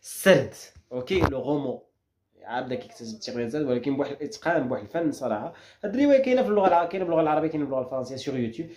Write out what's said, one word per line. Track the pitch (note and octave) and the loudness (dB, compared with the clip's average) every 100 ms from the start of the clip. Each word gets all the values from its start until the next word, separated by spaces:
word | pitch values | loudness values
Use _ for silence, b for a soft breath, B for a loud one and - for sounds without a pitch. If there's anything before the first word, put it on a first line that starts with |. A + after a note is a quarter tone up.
سرد. | - - G3 E3 G#2 - - - _ | -16 0 4 4 2 -8 -20 -20 _
اوكي، | B2+ B2+ F#3+ | -10 -4 0
لو | C#3 C3 | 0 -2
رومون | A#2+ D3 C3+ A2 - _ _ _ _ F2+ | -2 -2 -2 -8 -12 _ _ _ _ _
عاد | F#2 A#2+ | -10 -8
بدا | C3 | -6
كيكتسب | B2 - - A2+ | -8 -8 -16 -14
التقنيه | A2 - A#2+ A#2 | -12 -8 -6 -4
ديالو، | D3 C#3+ | -2 -2
ولكن | B2 C#3+ C3+ | -2 0 -2
بواحد | C#3 | -2
الاتقان، | C#3+ D3 - D#3 E3+ B2 | -6 -10 -6 -2 0 0
بواحد | A2 | -4
الفن | G#2 E3+ D#3+ | -6 -2 -2
صراحه. | - B2+ G#2+ C#3+ B B B | -2 -4 -4 -4 B B B
هاد | G3+ A#3 | -4 2
الروايه | C#4+ C4+ | 6 6
كاينه | B3+ B3+ | 6 4
في | G3+ | 4
اللغه | G#3 F#3+ | 4 6
الع-، | F3 - | 6 4
كاينه | F#3+ | -2
باللغه | F3+ D#3+ | 0 2
العربيه، | D#3 D#3 D#3 | 4 2 2
كاينه | D#3 | -2
باللغه | C#3 C3 | -2 -2
الفرنسيه | B2+ C3 A#2 C3 | -2 -4 -6 -6
سور | - C3 | -6 -2
يوتيوب، | A2+ A2+ E3 | -2 -4 -10